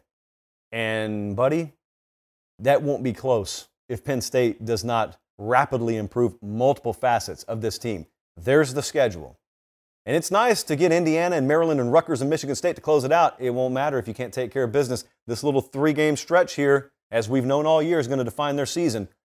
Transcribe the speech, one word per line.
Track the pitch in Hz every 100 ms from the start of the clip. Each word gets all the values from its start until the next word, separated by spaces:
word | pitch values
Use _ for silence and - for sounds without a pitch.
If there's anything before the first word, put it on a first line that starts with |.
| _ _ _ _ _ _ _
And, | 113 110 110 107 104 104 101
buddy, | 131 160 160 _ _ _ _ _ _ _ _ -
that | 123 139
won't | 143 127
be | 127
close | 101 131 117 95 - - _ -
if | 117
Penn | - 131
State | - 127 120 101 110
does | 110
not | 117 117 107 - _ -
rapidly | 104 123 143 127 117 113
improve | 101 123 117 -
multiple | 104 110 131 139 120
facets | - 123 113 - 76
of | - 113
this | 110 -
team. | 120 95 78 _ _ -
There's | 87 147 139 135
the |
schedule. | - 151 123 87 67 - _ _ _ _ _ _ -
And | 151
it's | -
nice | 190 247 208
to | - 147
get | 175
Indiana | 170 160 156 175 165
and | 131
Maryland | 156 165 147
and | 120
Rutgers | 160 165 131
and | 139
Michigan | 156 139 -
State | 175 -
to |
close | - 151
it | 131
out. | 170 151 -
It | 127
won't | 123 127
matter | 127 147 135
if | 110
you |
can't | 104 117
take | 131 123
care | 135
of | 120
business. | 135 127 120 - _ -
This | 117
little | 147 135
three-game | - 139 156 147 151 147
stretch | - 175 175
here, | - 143 139 - _ -
as | 113 107
we've | 135 127
known | 143 156
all | 160
year, | 160 165
is | 120
gonna | 135
define | 117 - 147 143
their | 135
season. | 175 165 110 95 _